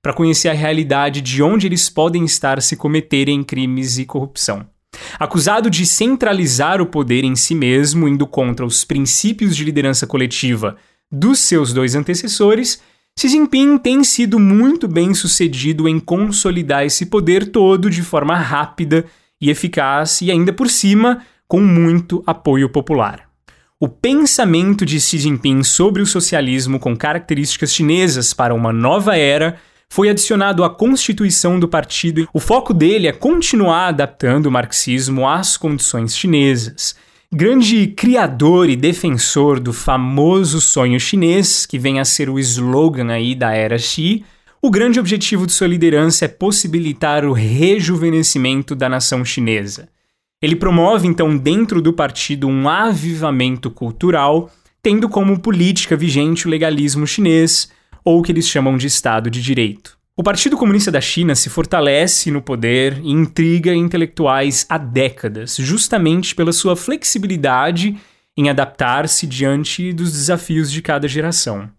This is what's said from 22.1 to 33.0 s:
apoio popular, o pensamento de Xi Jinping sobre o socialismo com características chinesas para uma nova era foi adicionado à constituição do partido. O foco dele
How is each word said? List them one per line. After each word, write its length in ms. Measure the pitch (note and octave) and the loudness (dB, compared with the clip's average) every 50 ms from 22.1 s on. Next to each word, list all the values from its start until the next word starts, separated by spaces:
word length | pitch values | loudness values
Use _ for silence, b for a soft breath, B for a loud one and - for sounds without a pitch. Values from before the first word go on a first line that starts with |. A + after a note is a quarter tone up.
| F3 - - | -6 -4 -2
apoio 440 | - D#3+ - _ D3+ C3+ C3+ C#3 C3 | -4 -4 -2 _ 0 2 2 2 2
popular, 600 | - D3+ C3+ - D#3+ C3+ A2 G2+ G2+ - - _ _ _ _ b b b b b b b - | 0 -2 -2 0 0 0 0 -2 -4 -10 -18 _ _ _ _ b b b b b b b -4
o 40 | D3 | -4
pensamento 1000 | - _ - A#3+ C4+ D4 D#4 C#4 - - B3 G3 E3 E3 F3 G3 G3+ G3+ F#3+ | -4 _ -2 0 2 2 2 2 2 2 2 2 4 2 4 2 2 0 0
de 140 | D3 D3+ D3+ | -2 0 -2
Xi 180 | - - - D#3+ | -2 -2 -2 0
Jinping 460 | C#3 D3+ D3 B2+ A#2+ C#3 C3+ C3+ C3 | 0 0 -2 0 0 0 2 2 2
sobre 360 | - - - F3 G3+ G3+ F#3 | 0 2 2 2 2 2 0
o 60 | G3+ | 0
socialismo 720 | G3+ - F#3 E3+ - - D#3+ C#3 B2+ B2+ C3 B2+ B2+ C3+ C3 | 0 0 -2 -2 0 0 -2 0 0 -2 -2 -2 -2 -4 -2
com 180 | - C3+ A#2+ | -2 -4 -4
características 800 | A2+ - D3+ D3+ E3+ E3 - D#3+ C#3+ D3 C#3+ - - - C#3+ - | -2 -2 -4 -4 -4 -4 -4 -4 -2 -2 -4 -4 -4 -4 -4 -2
chinesas 580 | - E3 D3 D#3+ G#3 F#3+ F3+ C3+ B2+ A#2+ - - | 0 0 2 2 2 2 0 0 0 -2 -4 -2
para 220 | - B2+ A#2+ A#2+ | 0 0 0 0
uma 180 | A#2 A#2 A2+ A2+ | 0 0 0 0
nova 440 | A2+ A#2 B2+ D#3+ G#3 G3 G#3+ G3+ | 0 2 2 2 2 2 2 2
era 400 | E3+ D3 C#3 C#3+ D3 D#3 E3 E3+ B B B B B B B | 2 2 2 2 2 0 -2 -4 B B B B B B B
foi 200 | - - G3 G#3 | -2 2 2 2
adicionado 540 | G#3 G3+ - - A3+ G3+ G3 G3+ G3 F3 F3+ | 2 2 0 0 0 0 2 0 2 2 0
à 80 | E3+ | 0
constituição 880 | E3+ - G#3+ A#3+ C4+ C4 - - G#3+ G#3 G#3+ G3 E3+ - - F3 F3+ F3+ | 0 0 2 2 2 0 0 -2 -2 0 0 0 0 0 0 0 2 2
do 80 | F3 | 0
partido. 600 | E3+ E3+ D#3+ D3 - - - - E3+ D#3+ D#3+ D#3+ - _ | 0 0 -2 -2 -2 -6 -4 -4 -2 -2 -2 -4 -2 _
O 60 | D#3+ | -4
foco 340 | - - A3 C4 B3 - A3+ | 0 2 0 0 2 0 2
dele 360 | E3+ D#3 E3+ G3+ A3 | 2 4 4 2 2